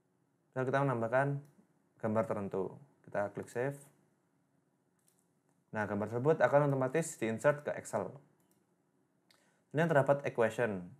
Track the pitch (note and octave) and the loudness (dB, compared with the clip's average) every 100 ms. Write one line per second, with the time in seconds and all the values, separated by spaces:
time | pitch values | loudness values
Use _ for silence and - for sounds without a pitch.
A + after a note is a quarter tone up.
0 | _ _ _ _ _ C3 B2+ C3+ C#3 A#2+ | _ _ _ _ _ -4 -2 0 0 0
1 | A2+ B2+ C#3+ C#3+ - _ _ _ _ _ | 0 0 0 -2 -8 _ _ _ _ _
2 | A2+ G#2+ - G#2 G2 G2 F#2 - - _ | -2 0 0 -4 -4 -4 -6 -8 -20 _
3 | - G2+ G2+ - G2 A#2 C3 C#3 - _ | -10 -6 -4 -6 -10 -4 -4 -6 -14 _
4 | _ _ _ _ _ _ _ _ _ _ | _ _ _ _ _ _ _ _ _ _
5 | _ _ _ _ _ _ _ A2 G2+ G2+ | _ _ _ _ _ _ _ -4 -2 -2
6 | G#2 A#2 C#3 D#3+ C3+ C#3+ D3 C#3 C3 D#3+ | -4 0 2 4 6 6 4 2 0 -2
7 | E3 - A2 A2+ D3 C#3+ - - - G#2+ | -4 -4 -4 2 2 2 -2 -8 -6 -4
8 | F#2+ C3+ - _ _ _ _ _ _ _ | -4 -8 -20 _ _ _ _ _ _ _
9 | _ _ _ _ _ _ _ C#3 E3 D3 | _ _ _ _ _ _ _ -2 4 4
10 | C3+ C#3+ - - A2 A2 A#2 F#2+ F2 - | 4 2 0 2 2 2 -2 -2 -8 -16